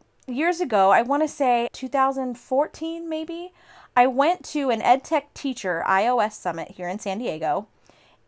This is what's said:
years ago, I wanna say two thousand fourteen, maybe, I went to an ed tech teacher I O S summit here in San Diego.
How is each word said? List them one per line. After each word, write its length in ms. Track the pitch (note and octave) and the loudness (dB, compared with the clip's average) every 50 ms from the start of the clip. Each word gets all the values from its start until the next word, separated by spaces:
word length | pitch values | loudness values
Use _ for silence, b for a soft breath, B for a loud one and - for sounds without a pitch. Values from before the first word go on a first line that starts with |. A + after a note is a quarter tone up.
| _ _ _ _ _ | _ _ _ _ _
years 340 | - A#3+ B3+ D#4 E4+ F4 E4 | -8 -4 -2 0 0 0 0
ago, 300 | F4 B3+ A3 G3 F#3+ F#3+ | -2 0 4 4 6 6
I 100 | G3 - | 6 4
wanna 260 | A#3 A#3+ C#4 D4 D#4 | 4 2 0 0 0
say 400 | D4 - - C#4 B3+ A#3+ A#3 A#3 A#3+ - | -2 0 0 2 2 2 2 0 -4 -6
two 160 | - C4 B3 | -10 -8 -4
thousand 480 | - C4+ C4 C4+ C4+ C4+ C4 B3+ A#3+ | 0 2 2 2 0 -2 -6 -6 -8
fourteen, 720 | - - - C4 C4 D4+ D4+ - - D#4+ D#4+ E4 E4 E4+ E4 | -10 -6 -2 0 0 0 0 -4 -8 -8 -8 -8 -8 -8 -8
maybe, 420 | D#4+ D#4 D#4+ D#4+ E4 E4+ F4 F4+ B B B B B B B B _ | -6 -6 -6 -8 -10 -12 -12 -14 B B B B B B B B _
I 100 | B3+ B3 | 4 4
went 380 | C4 A#3+ B3+ C#4 D#4+ F4+ - - | 4 4 2 2 2 2 -2 -6
to 240 | - - D4+ C#4 C4 | -6 -4 -2 0 0
an 120 | A#3 A3 | 0 2
ed 220 | - - B3+ C4+ - | 4 4 4 4 2
tech 300 | - E4 D4 - _ _ | 0 -2 -2 -2 _ _
teacher 500 | - - C4+ B3 - - F#3 E3+ E3 - | -8 -6 -6 -6 -4 -4 -4 -2 -2 0
I 220 | - F#3+ F#3+ G#3+ | 2 2 2 2
O 120 | A#3+ B3+ A#3+ | 2 2 2
S 180 | G3+ G#3 - - | 0 -2 -4 -6
summit 320 | - F#3 E3 E3 D#3+ - | -6 -6 -6 -6 -8 -12
here 160 | - - F3 | -12 -10 -8
in 120 | F3 F#3+ G#3 | -8 -8 -6
San 180 | - G3+ F#3+ G#3 | -6 -6 -6 -4
Diego. 480 | B3+ G#3 D#3 D#3 D#3+ D3+ D3 F#3 - - b b b b b b b b b b _ | -4 -6 -4 -4 -2 -2 -2 -2 -4 -8 b b b b b b b b b b _